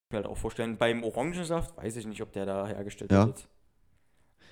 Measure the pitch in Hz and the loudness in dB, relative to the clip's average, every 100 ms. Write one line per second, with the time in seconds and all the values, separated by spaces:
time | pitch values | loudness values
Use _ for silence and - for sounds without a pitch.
0 | - 107 101 104 113 - 117 110 117 117 | -8 -6 -4 -4 -6 -4 -2 2 4 4
1 | 113 113 151 180 165 170 165 - 110 117 | 0 -2 -2 -2 -2 -2 -2 -6 -6 -6
2 | 107 104 104 101 98 98 101 101 101 - | -8 -8 -8 -6 -2 -2 -2 -4 -8 -6
3 | 98 98 113 - - _ _ _ _ _ | 4 8 6 2 -14 _ _ _ _ _
4 | _ _ _ _ - | _ _ _ _ -20